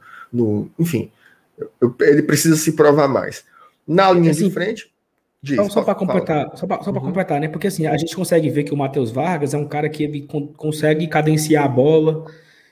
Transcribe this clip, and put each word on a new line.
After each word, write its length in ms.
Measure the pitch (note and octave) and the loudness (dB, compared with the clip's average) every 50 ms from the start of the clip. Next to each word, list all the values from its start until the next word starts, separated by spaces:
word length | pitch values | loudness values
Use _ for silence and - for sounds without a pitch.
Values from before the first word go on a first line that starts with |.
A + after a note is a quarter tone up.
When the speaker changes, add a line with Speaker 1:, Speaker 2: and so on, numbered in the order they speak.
| _ - - - - _ - | _ -20 -20 -20 -18 _ -2
Speaker 1:
não, 360 | A#2+ A#2 G#2+ G#2 G#2 G#2 - _ | -2 0 0 0 -2 -4 -6 _
enfim, 340 | - E3+ E3+ - A2 - - _ _ _ _ _ _ _ _ _ | -4 -2 -2 -2 -4 -4 -6 _ _ _ _ _ _ _ _ _
eu, 140 | - - - _ _ | -14 -14 -14 _ _
eu, 140 | B2+ A#2+ A#2 - | 0 0 0 2
ele 220 | - D3 C#3+ D3+ D#3 | 4 4 4 4 4
precisa 320 | D3 D3 C#3+ - E3 D#3 | 2 0 2 4 2 2
se 160 | D#3 - D#3+ D#3 | 4 2 -2 2
provar 340 | - D3+ D3 C#3+ D#3 D3 | 4 4 6 6 4 2
mais. 380 | C#3 B2 G2+ F#2 - - - - _ _ _ - _ _ _ _ | 2 0 -2 -4 -4 -10 -14 -20 _ _ _ -20 _ _ _ _
Na 240 | - D#3 F#3 G3 F#3+ | -2 2 2 4 4
linha 200 | F#3 F3 E3+ D#3+ | 4 4 4 4
Speaker 2:
Assim, 160 | D3+ D3+ G#3 | 2 2 0
Speaker 1:
de 40 | F#3+ - | -2 0
frente, 400 | - F3+ G#3 A#3 - - _ _ _ _ _ _ _ _ _ _ _ | -2 -4 -4 -6 -8 -12 _ _ _ _ _ _ _ _ _ _ _
diz, 140 | - C#3 C#3+ | -8 -4 0
Speaker 2:
só, 80 | - G#3 | 0 0
só 60 | G3 G3 A3 G3 | 0 0 -2 0
Speaker 1:
fala, 20 | |
Speaker 2:
pra 100 | - G3 | 0 -2
completar, 500 | - G3+ F3 G3+ F3+ - - D#3+ D3 B2+ | -2 -2 0 0 -2 0 0 -2 -2 -2
Speaker 1:
fala. 120 | D3+ - | -4 -8
Speaker 2:
só 100 | - F3+ | -10 -6
pra, 160 | F#3+ F#3+ - - | -6 -6 -4 -4
só 80 | G3+ | -6
pra 100 | C3 C3+ | -6 -4
Speaker 1:
Uhum. 60 | C3 | -4
Speaker 2:
completar, 340 | F3+ F3+ G3 F3 - D#3 C#3+ | -4 -2 -4 -2 -2 -2 -2
né? 60 | D#3 | -2
Porque 200 | D#3 D#3 E3 - | -4 -6 -4 -4
assim, 200 | G3 F#3 - D#3 | -4 -2 -2 -2
a 100 | D3 C#3+ | -2 0
gente 180 | C#3+ E3 E3 - | -2 -2 -6 -4
consegue 340 | F#3+ F3 - F3 E3 D#3 C#3 | -6 -2 2 2 2 2 2
ver 120 | B2 C#3+ D3 | 0 -2 -2
que 100 | C#3+ C#3+ | -2 -4
o 40 | |
Matheus 340 | C#3+ C#3 C3 C3+ D3 B2 A2 | -4 -4 -2 -2 -2 -4 -2
Vargas 440 | A2+ C3 D3 F3+ F3+ D3+ C#3+ B2+ D3 | -2 -4 -2 -2 -2 -2 -2 -2 -2
é 20 | |
um 100 | D3 D3 | -4 -4
cara 220 | D3 D3 D3 D3+ D3+ | -4 -4 -4 -4 -4
que 140 | D3+ - D3+ | -4 -4 -6
ele 240 | D3 D3 C#3+ C#3+ | -4 -4 -10 -10
con-, 260 | - - D3 C#3+ D3 - | -8 -8 -8 -8 -8 -12
consegue 540 | _ - D#3 D3+ - D#3 D3+ D#3 D#3+ E3+ | _ -6 -6 -4 0 0 0 0 0 -4
cadenciar 580 | D#3+ - D#3 D3+ D#3 D#3 D3+ - D#3 D3+ D3 C#3+ | -2 -2 0 2 2 2 2 2 2 2 2 2
a 20 | |
bola, 580 | C3 B2 B2 C3 D3+ D#3+ D#3+ D#3 D#3+ D#3 - - - - - _ _ _ _ _ _ | 2 2 4 4 6 4 4 4 2 0 -2 -8 -14 -20 -20 _ _ _ _ _ _